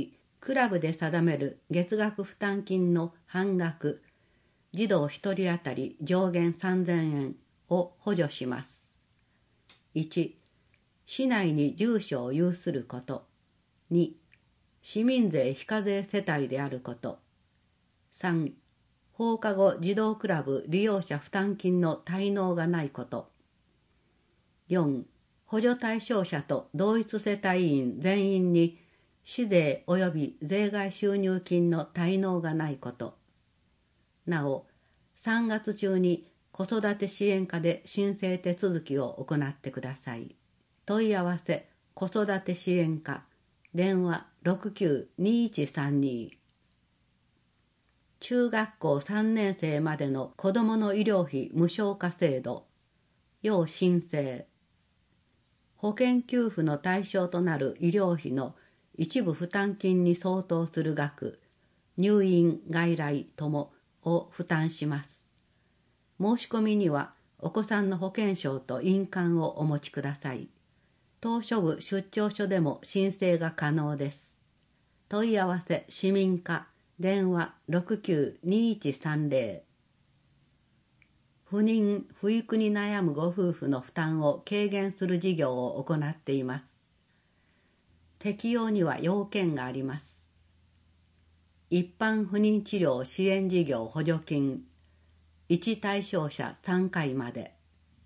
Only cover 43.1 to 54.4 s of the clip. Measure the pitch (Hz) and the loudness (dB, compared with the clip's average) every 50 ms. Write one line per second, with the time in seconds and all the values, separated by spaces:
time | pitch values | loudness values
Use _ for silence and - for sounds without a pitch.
43.1 | 139 - - _ _ _ _ _ _ _ _ _ - 170 180 190 196 185 180 180 | -8 -10 -10 _ _ _ _ _ _ _ _ _ -2 0 0 2 2 2 0 0
44.1 | 170 - - - _ _ - 175 185 185 - 214 202 - 196 170 143 127 - - | -2 -4 -6 -12 _ _ -2 -2 0 0 -2 -8 -4 -2 0 2 2 0 -2 -6
45.1 | _ - 175 202 226 240 233 220 - - 147 139 - - 139 143 143 143 139 139 | _ -2 0 2 2 2 2 0 -2 -2 -4 -4 -2 -4 -2 0 2 2 2 0
46.1 | 123 120 113 - - - _ _ _ _ _ _ _ _ _ _ _ _ _ _ | -2 -4 -6 -10 -14 -18 _ _ _ _ _ _ _ _ _ _ _ _ _ _
47.1 | _ _ _ _ _ _ _ _ _ _ _ _ _ _ _ _ _ _ _ _ | _ _ _ _ _ _ _ _ _ _ _ _ _ _ _ _ _ _ _ _
48.1 | _ _ - - 240 247 240 240 220 220 214 220 - _ - 160 143 143 143 - | _ _ -8 -2 0 2 2 2 2 0 -2 -2 -4 _ 0 0 0 0 0 -2
49.1 | 202 214 214 220 226 220 208 196 190 190 - 160 151 147 156 160 151 143 147 139 | -2 0 2 2 2 2 2 0 0 -2 -2 0 0 0 0 0 0 -2 -2 -2
50.1 | 135 135 131 - - - - 190 190 240 226 220 226 220 214 208 196 214 214 220 | -2 -4 -4 -6 -8 -4 -2 0 2 2 2 2 2 2 2 2 2 2 2 2
51.1 | 208 190 175 143 - 135 131 - - 151 170 175 - - 214 202 196 202 - 180 | 2 2 2 0 -2 -4 -4 -2 2 2 2 2 2 0 -2 -2 -2 -2 -4 -4
52.1 | 165 - - 160 135 127 123 120 123 - - _ _ _ _ _ _ _ _ _ | 0 0 0 2 2 0 -2 -4 -6 -8 -10 _ _ _ _ _ _ _ _ _
53.1 | _ _ _ _ _ _ - 214 214 185 170 151 - - 190 185 180 175 165 - | _ _ _ _ _ _ 0 2 2 2 2 0 0 2 4 4 4 4 2 0
54.1 | - 151 143 135 123 120 | -2 -4 -2 -4 -6 -8